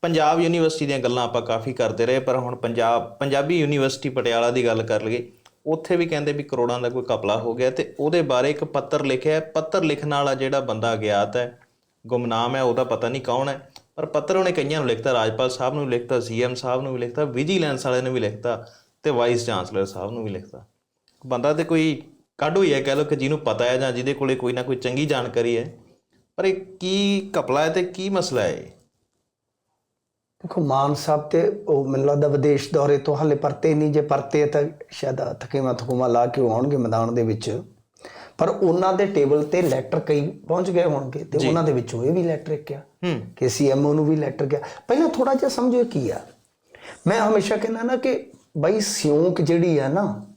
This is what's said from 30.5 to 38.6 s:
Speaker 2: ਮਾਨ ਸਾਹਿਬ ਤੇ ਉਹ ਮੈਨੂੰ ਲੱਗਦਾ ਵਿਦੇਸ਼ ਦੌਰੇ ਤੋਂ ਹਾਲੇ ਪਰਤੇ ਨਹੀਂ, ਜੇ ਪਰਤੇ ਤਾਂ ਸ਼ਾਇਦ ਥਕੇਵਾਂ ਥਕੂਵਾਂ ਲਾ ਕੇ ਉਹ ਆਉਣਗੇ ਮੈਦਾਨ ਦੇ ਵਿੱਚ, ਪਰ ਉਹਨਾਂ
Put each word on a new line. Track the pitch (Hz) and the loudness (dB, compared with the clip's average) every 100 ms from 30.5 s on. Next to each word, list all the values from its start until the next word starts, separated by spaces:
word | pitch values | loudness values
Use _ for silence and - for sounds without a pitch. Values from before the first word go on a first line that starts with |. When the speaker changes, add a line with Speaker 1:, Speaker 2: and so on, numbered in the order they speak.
| - | -2
Speaker 2:
ਮਾਨ | 151 135 139 | 0 2 2
ਸਾਹਿਬ | 147 - 151 | 0 0 -2
ਤੇ | 151 165 202 - - | 0 0 2 -2 0
ਉਹ | 147 | 0
ਮੈਨੂੰ | 135 135 139 | 2 0 2
ਲੱਗਦਾ | 143 147 | 2 2
ਵਿਦੇਸ਼ | 143 139 143 - | 2 4 2 2
ਦੌਰੇ | 160 139 143 | 0 2 2
ਤੋਂ | 135 143 | 2 0
ਹਾਲੇ | 156 | 2
ਪਰਤੇ | 143 147 147 160 | 2 0 0 2
ਨਹੀਂ, | 151 151 | 2 2
ਜੇ | 147 | 2
ਪਰਤੇ | 147 139 135 151 147 | 2 0 0 0 2
ਤਾਂ | 147 147 156 - | 2 0 -4 -18
ਸ਼ਾਇਦ | - 135 131 131 117 | -8 -6 -4 -4 -6
ਥਕੇਵਾਂ | 127 143 131 | -4 -2 0
ਥਕੂਵਾਂ | 117 120 127 127 | -2 -2 0 4
ਲਾ | 120 120 | 4 4
ਕੇ | 131 | 2
ਉਹ | 123 | 2
ਆਉਣਗੇ | 110 135 143 | 2 0 0
ਮੈਦਾਨ | 117 110 113 | 0 0 0
ਦੇ | 120 | 0
ਵਿੱਚ, | 113 107 - 104 - _ _ _ - - - _ | 0 0 -2 -6 -8 _ _ _ -20 -20 -20 _
ਪਰ | 165 | -2
ਉਹਨਾਂ | 170 | 2